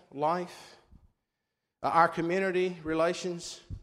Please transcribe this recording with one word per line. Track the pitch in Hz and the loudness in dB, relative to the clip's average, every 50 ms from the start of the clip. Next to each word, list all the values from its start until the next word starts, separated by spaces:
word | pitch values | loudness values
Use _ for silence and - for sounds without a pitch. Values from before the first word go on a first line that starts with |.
| - _ | -18 _
life, | - 139 147 156 170 180 180 175 - - - - - - _ _ - - - - _ _ _ _ _ _ _ _ _ _ _ _ _ _ - | -6 -2 0 2 2 0 -2 -6 -10 -18 -20 -20 -20 -20 _ _ -20 -20 -20 -20 _ _ _ _ _ _ _ _ _ _ _ _ _ _ -4
uh, | 156 | 2
our | - 165 170 165 | 6 6 6 6
community | 170 180 165 170 175 190 196 190 180 180 185 185 180 170 | 4 0 -2 0 0 0 0 0 2 2 0 0 -2 -6
relations, | 151 156 160 160 165 175 180 175 - 180 175 170 - - - - - _ - - | -6 -2 0 2 2 2 2 -2 -4 -6 -6 -6 -8 -12 -14 -14 -12 _ -14 -14